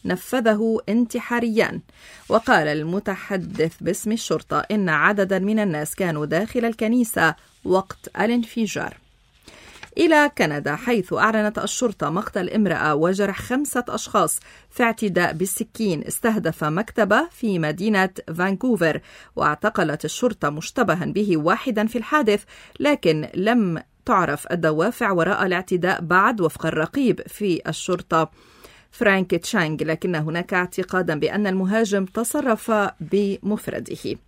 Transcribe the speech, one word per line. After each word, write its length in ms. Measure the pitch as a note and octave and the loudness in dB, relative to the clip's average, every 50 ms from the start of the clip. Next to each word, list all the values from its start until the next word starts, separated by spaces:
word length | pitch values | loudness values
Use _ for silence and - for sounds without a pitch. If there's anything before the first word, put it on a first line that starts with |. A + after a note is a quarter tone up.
| - | -2
نفذه 720 | F#3+ F3+ F3+ - - - C4 A3 A3+ G#3+ G#3 A3+ A3+ A3 - - - | -4 -4 -4 -4 -4 -4 0 2 2 2 2 2 0 0 -2 -2 0
انتحاريان. 920 | G#3 A#3+ B3 A3+ - A#3+ - - A#3+ A#3 A#3+ A#3 G#3+ A3+ F#3 - F3 F3 - - _ - - - - - - - | 0 0 0 0 -2 -8 -6 -4 -2 -2 0 0 2 2 2 2 -2 -8 -12 -14 _ -20 -20 -20 -20 -20 -2 2
وقال 400 | - A3+ A3+ - A#3+ F3+ D3+ D3+ | 2 2 4 4 4 4 4 2
المتحدث 1040 | D3 D#3 D3+ E3 F3 G3+ - G3+ F#3 - - - G3+ F#3+ E3 E3 F#3+ - D3+ E3 - - | 0 -2 -2 -2 -4 -4 -4 -4 -6 -6 -6 -6 -4 -4 -4 -6 -2 -2 -2 -2 -2 -4
باسم 320 | E3 E3 G3 - - G#3 | -4 -4 -4 -2 -2 -2
الشرطة 460 | A3 A3+ - - E3 D#3 - _ D3 D3 | -2 -2 -2 -2 -4 -4 -2 _ -2 -2
إن 300 | - - G#3+ G#3+ F#3+ F3 | -2 0 0 0 2 2
عدداً 500 | D#3 D3 D#3 F3 G#3 G3+ F#3+ F#3 G3 F#3 | 2 4 4 4 4 2 0 0 0 0
من 200 | F#3 G3+ A3 A3 | 0 0 0 0
الناس 360 | G#3 G3 D#3 D3+ D3+ - - | 0 0 -2 -4 -6 -8 -4
كانوا 320 | - F#3+ F3 D#3+ D3+ D3+ | -4 -2 -2 -2 -2 -2
داخل 380 | D3+ D#3 E3 G#3+ - - B3 A#3 | 0 0 -2 -2 -2 -2 -2 -2
الكنيسة 720 | A3+ A3 - A3+ G#3+ A#3 B3+ A#3+ A3 - - - D#3+ D#3 - _ _ _ _ _ | -2 -2 -2 0 2 2 2 2 0 0 2 2 0 0 -2 _ _ _ _ _
وقت 460 | F#3+ F3+ F#3 F#3+ _ - _ - - - - | 0 2 2 0 _ -16 _ -18 -12 -4 -2
الانفجار. 760 | F#3+ A3 A#3+ A#3+ A3+ - - A#3+ A3 F#3+ - - - - - - _ _ _ _ _ _ _ _ _ - - - - - - - - - - - | 0 0 0 0 -2 -4 -2 -4 -2 -2 -2 -6 -8 -8 -10 -16 _ _ _ _ _ _ _ _ _ -20 -20 -20 -20 -20 -20 -20 -20 -8 0 2
إلى 320 | E4 E4+ D#4+ D4+ D4 C#4+ - - | 4 6 6 6 4 2 2 0
كندا، 380 | F#3 D#3 D3 D3 C#3+ D3 D3 | 0 0 0 -2 -2 -4 -4
حيث 360 | D#3 - A#3 B3 G#3+ F3+ - | -2 -2 0 0 0 0 -2
أعلنت 460 | E3+ A2+ D#3+ A3 A3 A3 G#3 G#3 G#3+ - | 0 2 2 2 2 2 0 0 -2 -4
الشرطة 520 | - G#3 - - B3+ A#3 F#3+ _ D#3+ C#3+ | -6 -6 -4 -2 -2 -2 -2 _ -6 -2
مقتل 400 | D#3 F#3 G#3+ - - G3+ F3+ - | -2 -4 -4 -4 -6 -6 -6 0
امرأة 440 | - A3 G#3 F3+ D#3+ G2+ - D#3 D3+ | 2 2 2 2 2 0 0 0 2
وجرح 460 | C#3+ D#3+ F3+ G3 G3 G3+ G3 F#3+ - | 2 2 2 2 2 0 -2 -2 -6
خمسة 440 | - - B3 C4+ D4 - - B3 B3 - | -6 -4 -2 -2 -2 -2 -4 -4 -4 -4
أشخاص 520 | - A3 - - - G#3 E3+ D#3 - - - - - - _ _ | -6 -8 -6 0 2 2 2 2 0 -6 -10 -14 -20 -20 _ _
في 120 | - - | -2 0
اعتداء 500 | B3 A3+ A3 - A3+ G#3 E3+ F3 F3 - | 0 0 0 0 -2 0 2 2 0 0
بالسكين 720 | - D#3 F#3 G3 - - A3+ - _ - A3 G3+ E3 D3 - | 0 -2 -4 -4 -4 -6 -8 -8 _ -2 -2 0 0 -2 -4
استهدف 580 | - - - - A3+ A3 A3 E3+ E3 D#3+ - D#3+ | -8 -6 0 0 0 0 2 0 -2 -2 -2 -2
مكتبة 640 | D3+ D#3 F3+ A3 - - - G#3 F#3+ G#3 B3 D#4+ E4+ | -2 0 -2 -4 -4 0 0 2 4 4 2 2 0
في 280 | - - - A3 F#3+ E3+ | -6 -4 -2 0 0 0
مدينة 500 | D#3+ D3+ D3+ F3+ F#3+ A3 G#3+ F#3+ F#3+ F#3+ F#3+ - - - D#3+ | 0 -2 -2 -2 0 2 2 2 2 0 -2 -10 -12 -10 -4
فانكوفر، 640 | E3+ F3+ G3 G3 F3+ - B3+ A#3 F3+ E3+ D#3 D3 D#3 - - - - - - _ | -2 0 0 0 0 2 0 2 2 2 0 0 -2 -6 -12 -20 -20 -20 -12 _
واعتقلت 680 | - C#3 D3+ D3+ - - G#3+ - - F3 D3+ D3 D#3 - | 0 0 0 0 0 -2 0 0 2 0 0 0 -4 -4
الشرطة 460 | D#3 - - B3 B3 - _ - D3 | -8 -4 0 0 0 0 _ -2 -4
مشتبها 540 | D3 D#3 - - - C4+ A#3+ F#3 D#3+ F3+ D3+ | -2 -4 -10 -6 -2 0 0 2 2 0 -2
به 320 | C#3+ D3+ G3 G#3+ G3+ F3 | -2 0 0 2 2 2
واحداً 500 | D#3 D3 E3 G3+ A#3+ - C4+ A3 G#3+ G#3+ | 2 4 2 0 2 0 -2 0 0 -2
في 120 | A3 - A#3+ | 0 -2 -6
الحادث، 440 | A3 - D4+ D4+ C#4 G#3+ G3+ G#3 - _ - - - - - - | -4 0 0 2 4 4 2 2 -2 _ -20 -20 -20 -20 -8 -2
لكن 480 | C4 D4 D4 - - F3 D#3 D3+ D3+ - - | 2 2 2 2 2 2 2 2 -2 -4 -4
لم 480 | - F#3+ A3 A#3+ B3 G#3 F3+ E3 D#3 - _ _ _ _ | 0 0 2 4 4 2 2 -2 -4 -6 _ _ _ _
تعرف 420 | - A#3 F#3+ E3+ C#3+ C#3+ - - - | 2 2 4 4 2 -2 -4 -4 -4
الدوافع 580 | E3+ F3 D#3+ D#3 D#3 D3+ E3+ A3+ A#3+ - A#3+ G3+ | -2 0 2 2 2 2 2 0 0 0 0 0
وراء 360 | F#3+ E3+ D#3+ F3 G#3 - G3 | 2 2 2 2 2 0 0
الاعتداء 540 | F#3 F3+ F3 F#3 - F#3+ F3 E3 F#3 F#3+ - | 0 0 -2 0 -2 -2 0 2 0 0 -2
بعد، 400 | F3 D#3 F3+ F#3 G3 A#3 B3+ G#3 | 0 4 4 6 6 4 2 2
وفق 260 | F3 D3+ - - - | 0 -2 -2 -2 -4
الرقيب 540 | D#3+ D#3 D#3 D#3 - - C#4 C4+ A3+ F3+ - - | -2 0 0 -2 0 0 2 2 2 2 0 -4
في 340 | - - - G#3 G3 E3 - - - | -14 -8 -4 -2 0 0 0 -2 -6
الشرطة 600 | D#3+ - - - F3+ F3 F#3 _ E3+ D#3+ D#3+ - _ _ _ _ _ _ - - - - _ _ | -8 -6 -4 -4 -4 -4 -2 _ 0 0 0 0 _ _ _ _ _ _ -20 -20 -20 -20 _ _
فرانك 400 | - - - G#3 G3 F#3+ F#3 F3+ | -8 0 2 2 4 2 2 0
تشانغ، 460 | F3+ E3+ - - - G#3 E3+ D3+ D#3+ - | -2 -2 -2 -2 0 0 0 0 -2 -2
لكن 340 | D#3 D#3 D#3+ D#3+ - F#3 F3 | -2 -2 -2 -2 -2 -2 -2
هناك 400 | D#3 D3+ D#3+ D#3+ E3+ F3+ - F#3+ | -2 -2 -2 -4 -4 -4 -2 -2
اعتقادا 640 | F3+ F3+ F3+ - - F#3 - - F#3 F3+ E3+ D#3 D3 | -2 -2 -2 -4 -8 -6 -2 -2 -2 0 0 -2 0
بأن 280 | C#3+ D#3 - G3 G#3 | -2 -2 0 -2 -2
المهاجم 580 | G3 F#3 F#3+ F#3+ F#3 G#3 A3+ A3+ F#3+ G3+ G3 F#3+ | 0 0 0 0 0 2 0 0 2 0 -2 -2
تصرف 680 | F#3 _ A3 A#3+ - - D4+ C#4+ C4 A3 G#3+ - - A3 G#3+ G3+ - - _ | -2 _ -4 -4 -2 -2 -2 0 0 -2 -2 0 -2 0 0 0 -2 -4 _
بمفرده. 1160 | E3 D3+ F#3+ G3+ G#3 G3 G3 - - G3 G#3+ G#3+ - - - - - - - - - - A2+ A2+ _ | -6 -2 0 0 0 0 -2 -4 -4 -4 -4 -4 -4 -8 -8 -8 -8 -8 -12 -8 -6 -8 -8 -8 _